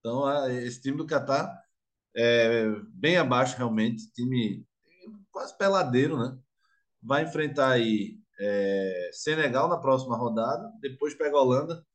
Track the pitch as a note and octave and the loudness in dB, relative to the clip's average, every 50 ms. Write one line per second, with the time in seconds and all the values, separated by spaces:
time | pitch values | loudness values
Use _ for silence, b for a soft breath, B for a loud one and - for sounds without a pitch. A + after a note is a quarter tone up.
0 | _ A2+ A#2+ C3 C#3+ C#3 C#3+ D3 C#3 C3 B2 B2 A#2+ B2 A#2+ - - C3+ C#3 D3+ | _ -4 -4 -2 -2 0 0 0 -2 -2 -4 -4 -6 -8 -10 -8 -6 -6 -4 -4
1 | D#3+ D#3 D#3 C#3 - - C3+ D3 D#3 - - - - _ _ _ _ _ _ _ | -6 -2 -2 -2 0 0 -2 -2 -2 -4 -10 -16 -20 _ _ _ _ _ _ _
2 | _ _ _ A2 A#2 A#2 A#2 A#2 A#2 A2+ A#2 A#2 A2 A2 G#2+ G#2 G#2 - - - | _ _ _ 2 4 4 6 6 4 4 4 2 2 0 -2 -4 -8 -14 -12 -2
3 | F#2+ D#3 F3 F3+ D#3+ B2+ B2 B2 C3 C3 C3 - B2+ A#2 A2 G#2+ A2 A#2 A2+ - | 0 2 4 4 4 4 4 2 2 0 0 -4 -4 -2 0 0 0 0 -2 -4
4 | - - _ - B2 B2+ B2+ B2 A#2 G#2 G2 - - _ _ _ _ _ _ _ | -10 -14 _ -6 -4 -2 0 0 0 -2 -4 -6 -12 _ _ _ _ _ _ _
5 | - A3 G#3+ - - _ _ F#3 - - - _ G3 G3 G3 F#3+ D#3+ C3 A#2+ B2+ | -20 -20 -20 -20 -20 _ _ -10 -10 -10 -6 _ 0 2 2 2 2 2 2 2
6 | C#3 D#3 E3 C3+ A#2 - B2+ - _ _ _ _ _ _ _ _ _ _ _ _ | 2 2 0 -2 -4 -4 -6 -12 _ _ _ _ _ _ _ _ _ _ _ _
7 | - A2+ C#3 D3 D#3+ D#3+ D#3+ D#3 D#3 D3 B2+ C#3+ C3+ C3 B2+ A#2+ A#2 A2+ G#2+ G#2 | -4 -2 0 0 0 -2 -2 -4 -4 -2 0 2 2 4 4 4 2 2 2 0
8 | G2 - - - - _ _ - G2+ G#2 G2+ G2+ G2+ G2 G2 G2 F#2+ F#2+ F#2 F2+ | 0 -4 -8 -16 -20 _ _ -6 -4 -2 0 0 0 0 0 0 -2 -2 -4 -6
9 | F2+ F2 - - - D3+ D#3 D#3 D#3 C#3 A#2+ C3+ D3+ E3+ F3 E3 - C3+ C3+ B2+ | -8 -8 -10 -8 -4 -4 -2 0 0 0 2 0 0 0 0 0 2 2 2 2
10 | B2+ B2+ A#2 A#2 B2 A#2 A2 A2+ A2+ A2+ A2+ A#2 - - - - C3+ C#3 C3 - | 2 -2 -4 -2 -2 -2 -2 -2 -2 -2 -2 -4 -8 -12 -18 -12 -12 -12 -6 -4
11 | D3 D3+ C#3+ - D#3 D3 C#3+ C#3+ C3+ B2+ B2+ C3+ D3+ E3 E3+ D#3+ _ _ _ | -6 -6 -4 -2 -2 2 4 4 4 4 4 2 0 -4 -8 -12 _ _ _